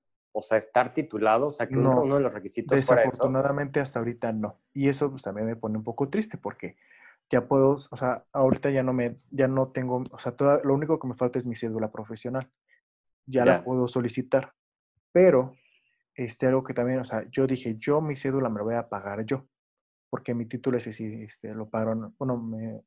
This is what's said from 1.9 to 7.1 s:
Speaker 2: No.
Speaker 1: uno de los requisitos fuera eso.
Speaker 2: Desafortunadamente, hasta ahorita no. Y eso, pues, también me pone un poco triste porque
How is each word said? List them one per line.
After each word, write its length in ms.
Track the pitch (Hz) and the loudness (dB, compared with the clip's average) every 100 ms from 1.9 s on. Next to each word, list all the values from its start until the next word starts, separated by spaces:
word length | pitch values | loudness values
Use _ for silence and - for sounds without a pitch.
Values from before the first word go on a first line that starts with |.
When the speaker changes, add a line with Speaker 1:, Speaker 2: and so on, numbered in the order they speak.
Speaker 2:
No. 100 | 127 | 4
Speaker 1:
uno 140 | 127 143 | 4 2
de 60 | |
los 120 | 127 | 0
requisitos 500 | 104 95 - - 139 | -2 -8 -8 0 2
fuera 200 | 131 120 | 6 6
eso. 200 | 113 - | 4 2
Speaker 2:
Desafortunadamente, 560 | 131 135 139 143 143 147 | 0 2 0 -2 -2 -2
hasta 200 | 139 120 | -2 -4
ahorita 340 | 113 117 120 | -4 -4 -4
no. 280 | 110 104 - _ | -2 -4 -8 _
Y 160 | 139 139 | -2 0
eso, 200 | 139 143 | 2 -2
pues, 140 | 131 | -4
también 240 | 101 104 113 | -8 -4 -4
me 80 | 117 | -4
pone 220 | 110 110 | -4 -4
un 80 | 110 | -4
poco 240 | 113 139 | -4 -2
triste 280 | 208 214 180 | -2 -4 -8
porque 380 | 104 - 90 - _ _ - | -10 -10 -12 -14 _ _ -20